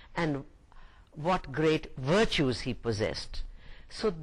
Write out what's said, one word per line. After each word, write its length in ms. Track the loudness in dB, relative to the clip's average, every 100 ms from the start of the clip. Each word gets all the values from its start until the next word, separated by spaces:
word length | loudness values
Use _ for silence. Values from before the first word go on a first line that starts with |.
| -10
and 300 | -2 0 -2 -6 -18 -20 -20 -20 -20 -18
what 360 | -6 0 0 0
great 400 | 2 4 4 0 -4
virtues 640 | 2 4 4 4 2 2
he 140 | -2
possessed. 680 | -2 -2 0 0 -2 -6 -6 -6 -10 -16 -16 -14
So 220 | -4 -2 0